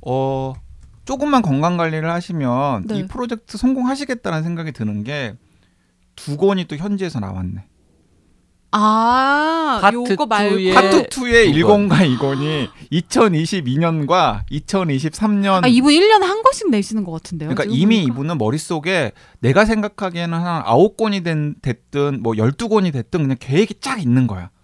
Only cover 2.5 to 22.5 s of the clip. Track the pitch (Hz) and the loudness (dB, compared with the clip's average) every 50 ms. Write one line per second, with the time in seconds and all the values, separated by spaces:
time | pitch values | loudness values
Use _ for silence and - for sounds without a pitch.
2.5 | 120 123 139 143 135 107 90 - 214 208 - 190 - - 240 240 247 220 _ _ | -2 0 -2 -2 -2 -4 -4 -4 -4 -6 -6 -6 -6 -8 -6 -6 -6 -10 _ _
3.5 | - 208 - 254 262 262 247 247 269 269 285 277 262 240 _ - 170 156 160 170 | -12 -2 0 0 0 0 0 -2 -2 -4 -4 -6 -8 -6 _ -4 -4 -2 -4 -4
4.5 | 175 165 165 160 135 - 113 107 104 104 104 120 143 147 135 110 101 - _ _ | -4 -6 -8 -10 -8 -6 -6 -4 -4 -4 -6 -6 -6 -6 -6 -8 -10 -12 _ _
5.5 | _ _ _ _ _ _ _ _ _ _ _ _ _ - - - 143 147 175 196 | _ _ _ _ _ _ _ _ _ _ _ _ _ -18 -10 -8 -4 0 2 2
6.5 | 202 190 175 - 170 143 165 208 202 196 190 175 147 135 104 98 98 92 92 92 | 2 0 -4 -6 -8 -8 -6 -6 -4 -4 -4 -6 -6 -6 -8 -6 -8 -6 -6 -8
7.5 | 95 95 95 _ _ _ _ _ _ _ _ _ _ _ _ _ _ _ _ _ | -8 -10 -14 _ _ _ _ _ _ _ _ _ _ _ _ _ _ _ _ _
8.5 | _ _ _ _ - 214 208 214 214 220 226 233 240 254 262 269 285 294 302 311 | _ _ _ _ -2 0 2 2 2 2 2 2 2 2 2 2 0 0 0 -2
9.5 | 320 330 320 302 262 214 190 196 226 240 247 247 196 180 202 226 220 208 208 208 | -2 -2 -2 -2 -2 2 2 2 2 2 -2 -2 0 -2 0 -2 0 0 0 0
10.5 | 196 190 190 185 185 190 190 196 - 339 - - - 269 254 240 233 233 220 185 | 0 0 0 2 4 4 4 6 4 2 2 0 -6 -8 -4 2 4 6 6 6
11.5 | 143 151 170 196 208 208 202 202 - 143 190 151 127 120 139 139 139 135 143 151 | 4 4 6 6 6 4 4 2 4 4 4 4 2 0 0 -2 -2 -2 -2 -4
12.5 | 156 147 123 107 - - 156 - - 165 175 _ - 269 247 214 175 151 160 160 | -2 -4 -4 -6 -8 -16 -12 -4 -4 -4 -2 _ 2 2 4 4 4 2 -2 -2
13.5 | - 190 151 123 127 143 170 170 165 160 147 135 170 185 170 135 104 107 107 - | -4 -4 -4 -2 0 0 0 0 0 -2 0 0 2 2 2 2 0 -2 -6 -8
14.5 | 131 147 - - - 196 185 165 139 135 143 160 151 - 208 214 208 202 196 202 | -8 -10 -8 -4 -2 -2 0 0 -2 -2 -2 -4 -6 -2 -2 0 0 0 2 2
15.5 | 190 185 180 254 240 240 254 294 294 320 370 427 440 415 381 349 392 440 453 508 | 2 2 4 4 4 4 6 6 6 6 6 6 6 4 4 2 0 2 2 2
16.5 | 554 - 440 381 247 208 196 - 220 220 202 175 160 160 _ - - 160 151 151 | 2 2 0 0 2 0 0 -2 -4 -4 -4 -4 -8 -10 _ -10 -10 -8 -6 -6
17.5 | - - 143 104 110 131 170 202 226 220 175 131 117 123 139 151 170 151 113 107 | -2 -2 -2 -2 0 2 4 4 4 4 2 0 -2 -2 -4 -4 -4 -2 -2 -2
18.5 | 123 156 - - 180 160 147 170 190 180 147 107 - _ - - _ _ - 117 | -2 -2 -4 -4 -6 -4 -2 -2 -2 0 -2 -2 -6 _ -20 -20 _ _ 0 2
19.5 | 139 180 214 214 233 214 208 208 _ - 208 185 170 175 170 170 165 165 175 175 | 4 4 4 2 2 -2 -2 -6 _ -8 -8 -8 -6 -6 -6 -4 -4 -4 -4 -4
20.5 | 170 160 - - 113 127 175 214 208 - 220 220 202 196 170 170 160 151 151 147 | -4 -6 -2 2 4 4 4 4 4 0 -2 -2 -2 -2 -2 -2 -2 -2 -2 -4
21.5 | 147 - - - 120 - _ _ - 139 143 143 139 127 101 113 113 107 110 117 | -6 -6 -6 -6 -6 -6 _ _ -4 -2 -2 -2 -2 -4 -4 -4 0 2 2 0